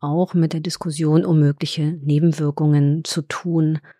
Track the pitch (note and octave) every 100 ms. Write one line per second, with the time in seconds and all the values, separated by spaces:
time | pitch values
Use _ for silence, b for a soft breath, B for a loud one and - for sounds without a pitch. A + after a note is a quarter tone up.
0 | D3 E3 F3+ F3 D#3+ D#3+ E3 - E3+ D3+
1 | D#3 D#3+ - D#3 C#3+ C#3+ D#3 E3 D3+ E3
2 | C#3+ D3 E3 D3+ D3 D3+ D3+ D3 C#3+ D#3+
3 | - E3 - - F3 E3 D#3 D#3 b